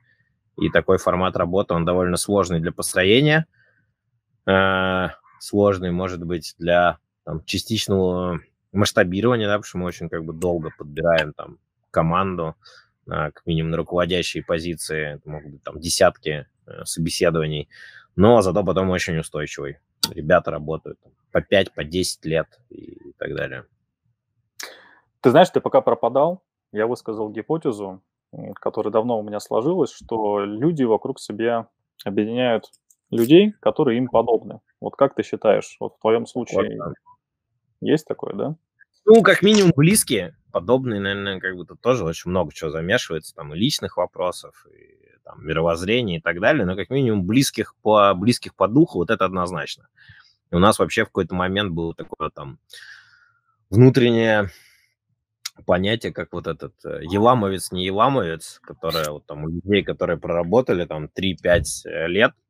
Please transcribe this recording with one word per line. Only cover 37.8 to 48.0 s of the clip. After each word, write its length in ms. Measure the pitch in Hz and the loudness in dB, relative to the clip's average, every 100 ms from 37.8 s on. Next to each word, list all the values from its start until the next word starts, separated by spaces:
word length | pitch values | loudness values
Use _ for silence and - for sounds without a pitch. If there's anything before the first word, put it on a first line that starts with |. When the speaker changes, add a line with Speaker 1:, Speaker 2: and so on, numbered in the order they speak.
Speaker 2:
есть 260 | 107 151 - | 0 0 -2
такое, 260 | - - 98 | -10 -8 -6
да? 200 | 123 160 _ _ _ _ - | -6 -8 _ _ _ _ 6
Speaker 1:
Ну, 160 | 226 | 8
как 180 | 180 175 | 8 4
минимум, 280 | 196 214 185 139 | 4 6 6 6
близкие, 600 | 160 208 - 110 87 - _ | 4 4 0 -2 -4 -10 _
подобные, 480 | 98 87 131 127 101 | -6 0 0 0 -4
наверное, 380 | 98 101 98 95 | -2 -4 -6 -6
как 160 | 92 92 | -6 -8
бы 80 | 82 | -12
тут 160 | 85 | -4
тоже 240 | 120 127 82 | 0 0 -2
очень 260 | 82 - | -6 -2
много 220 | 92 78 | -2 -2
чего 160 | - 80 | -6 -8
замешивается, 640 | 78 82 113 - 80 - - | -6 -2 -2 -2 -8 -10 -16
там, 180 | 76 | -12
и 40 | 78 | -4
личных 400 | 120 - 95 - | -2 -2 -6 -4
вопросов, 680 | 90 87 90 87 76 _ _ | -4 -4 -6 -6 -14 _ _
и, 460 | _ _ _ _ _ - | _ _ _ _ _ -20
там, 200 | - 73 | -14 -6
мировоззрения 720 | 80 82 82 90 120 113 85 | -2 0 0 0 0 -2 -4
и 20 | |
так 180 | 90 85 | -4 0
далее, 260 | 110 151 92 | 2 2 0
но 100 | 92 | -4
как 140 | 92 | -4
минимум 360 | 135 127 107 90 | -2 0 0 2
близких 500 | 120 139 - 104 - | 2 0 -2 -6 -4
по, 320 | 107 107 | 2 4